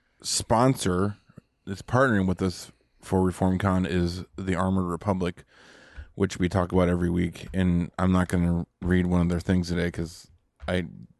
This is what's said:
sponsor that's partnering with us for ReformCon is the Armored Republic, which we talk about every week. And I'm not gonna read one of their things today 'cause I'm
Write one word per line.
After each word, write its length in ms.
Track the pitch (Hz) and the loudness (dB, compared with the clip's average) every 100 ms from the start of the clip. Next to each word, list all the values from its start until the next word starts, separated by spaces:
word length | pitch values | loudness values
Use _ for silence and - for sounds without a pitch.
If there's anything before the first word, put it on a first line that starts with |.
| _ _ | _ _
sponsor 920 | - - - 113 131 127 95 90 101 104 _ - _ _ - | -6 -4 0 4 4 2 0 0 -2 -4 _ -20 _ _ -12
that's 140 | 98 | -10
partnering 460 | - 123 135 104 92 | -2 2 4 4 2
with 160 | 90 | 0
us 280 | 95 - - _ _ _ | -2 -4 -14 _ _ _
for 200 | - 95 | -2 0
ReformCon 680 | 92 87 95 92 101 92 90 | 2 0 0 0 0 0 0
is 360 | 90 87 90 - - | 0 0 -4 -12 -8
the 180 | 95 | -4
Armored 320 | 87 95 95 90 | -2 0 0 -2
Republic, 540 | 87 107 92 90 - - _ - - - - - - | -4 -4 -2 -4 -6 -18 _ -20 -20 -20 -20 -12 -4
which 220 | 95 - | -2 0
we 120 | 90 | 0
talk 200 | 95 87 | 0 2
about 200 | 92 87 | 2 2
every 180 | 87 87 | 2 0
week. 400 | 87 87 - - | 0 -2 -6 -8
And 360 | 95 90 87 85 - | 0 2 2 -2 -2
I'm 140 | 92 | 2
not 160 | 92 92 | 2 2
gonna 380 | 90 87 85 - - | 0 0 0 -4 -6
read 240 | 87 92 90 | 0 2 4
one 160 | 90 | 2
of 80 | 85 | 2
their 100 | 87 | 0
things 280 | 95 92 85 | 0 0 0
today 220 | 87 85 | -2 -2
'cause 360 | 85 82 - - _ _ _ - | -4 -8 -10 -20 _ _ _ -4
I'm 380 | 92 82 50 60 | -4 -4 -12 -20